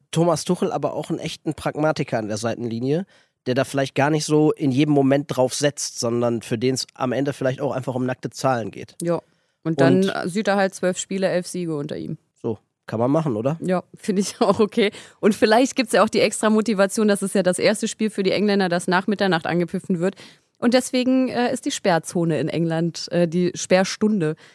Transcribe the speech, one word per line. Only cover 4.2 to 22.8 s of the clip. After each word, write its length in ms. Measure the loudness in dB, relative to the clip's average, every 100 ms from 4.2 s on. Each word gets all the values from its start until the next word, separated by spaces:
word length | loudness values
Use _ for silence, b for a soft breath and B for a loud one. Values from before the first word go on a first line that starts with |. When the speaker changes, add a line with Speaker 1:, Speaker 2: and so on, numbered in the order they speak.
| 2
Speaker 1:
so 260 | 4 4
in 200 | 2 0
jedem 220 | 2 4
Moment 320 | 4 4 2 0
drauf 240 | 0 0
setzt, 460 | 0 -2 -2 -8 -6
sondern 420 | -4 0 0 -2
für 160 | -4 -2
den's 280 | -2 -2 -6 -6
am 160 | -4
Ende 220 | -2 -2
vielleicht 280 | -2 -2 -2
auch 100 | -4
einfach 240 | -4 -4 -4
um 100 | -4
nackte 240 | -4 -8
Zahlen 420 | -2 0 0 -4
geht. 240 | -10 -14 -8
Speaker 2:
Ja, 200 | -4 -4 -6 _ _ _
und 160 | -2 4
dann 300 | 4 4 2
Speaker 1:
Und 200 | -2 -4
Speaker 2:
sieht 160 | -2 0
er 80 | 2
halt 160 | 0 0
zwölf 220 | -4 -2
Spiele, 300 | -4 -2 0
elf 180 | -2 -4
Siege 280 | -6 -4 -4
unter 200 | -6 -8
ihm. 200 | -8 -10 _ _
Speaker 1:
So, 160 | -6 -6 _ _ -6
kann 120 | 0
man 120 | 2
machen, 240 | 2 0 0
oder? 240 | -2 -2
Speaker 2:
Ja, 220 | -2 -4 -4 -10
finde 260 | -4 -2
ich 120 | -2 0
<laughs> 40 |
auch 180 | 2 4
okay. 320 | 2 2 0 -2 B B
Und 160 | 0 2
vielleicht 400 | 4 4 4 0
gibt's 180 | 2
ja 100 | 4
auch 60 | 4
die 100 | 4
extra 280 | 0 2 2
Motivation, 580 | 2 2 2 0 2 2
das 140 | 2
ist 140 | 0 0
ja 80 |
das 160 | 0 2
erste 280 | 2 0 -4
Spiel 220 | -2 -4
für 140 | 0
die 80 | 0
Engländer, 380 | 2 2 2 0
das 180 | 0 0
nach 180 | 0 0
Mitternacht 400 | 0 2 0 0
angepfiffen 540 | -2 -2 -4 -4 -2
wird. 160 | -2 -4 B B B _
Und 160 | 2
deswegen, 560 | 2 2 0 2 2 0
äh, 240 | 0 -2
ist 120 | -2 -4
die 60 |
Sperrzone 680 | -2 0 0 0 -2 0 0
in 100 | 0
England, 600 | -2 0 0